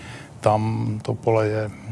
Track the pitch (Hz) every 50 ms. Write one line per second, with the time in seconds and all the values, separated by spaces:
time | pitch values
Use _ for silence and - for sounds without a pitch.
0 | - - - - - - - - - 107 107 107 110 110 110 113 113 113 107 107
1 | - - 113 - - 120 113 110 110 104 107 110 107 104 - - 101 110